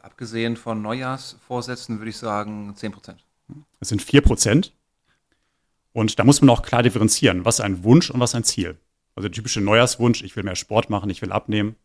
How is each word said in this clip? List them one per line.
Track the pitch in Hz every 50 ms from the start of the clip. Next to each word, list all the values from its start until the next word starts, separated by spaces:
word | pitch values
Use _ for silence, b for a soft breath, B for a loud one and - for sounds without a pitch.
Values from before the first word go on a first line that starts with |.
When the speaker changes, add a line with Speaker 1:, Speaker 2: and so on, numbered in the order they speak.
| -
Speaker 1:
abgesehen | 101 _ _ 123 110 110 113 113 117 117
von | 117 - 117 113 110
Neujahrsvorsätzen | 104 107 113 127 131 127 131 127 - - - _ _ _ 127 123 117 123 123 120 - - 117 104
würde | 107 113
ich | 107 -
sagen | - 113 104 104 104 104 107 104 104 104 101
zehn | - - 110
Prozent. | 101 - _ - 92 - _ _ _ _ _ - - 147 151 _ _ _
Speaker 2:
Das | - -
sind | 110 101
vier | - - - 139
Prozent. | 143 - 120 - - 107 104 151 196 - - _ _ _ _ _ _ _ _ _ _ _ _ _ _ _ _ _ _ _ _ _ _ _ _
Und | 117 110 110 - -
da | 104
muss | 123 143 -
man | - 135
auch | 120 -
klar | - - - 120 120
differenzieren, | 120 95 - 113 110 - - - 120 90 90 90
was | 110 113 -
ein | 110 101 95 90 87
Wunsch | 107 123 165 175 -
und | - 127
was | 123 120 -
ein | 120 113
Ziel. | - - - 92 80 80 - _ _ _ _ _ _ _
Also | - 95 104
der | -
typische | - 107 117 - 110
Neujahrswunsch, | 101 98 107 117 120 123 - - 117 120 120 - -
ich | 95 - -
will | 95
mehr | 98 90
Sport | - - - 104 110 117 -
machen, | 107 101 95 101
ich | 92 -
will | - 95 95
abnehmen, | 101 - - 110 107 104 107 110 -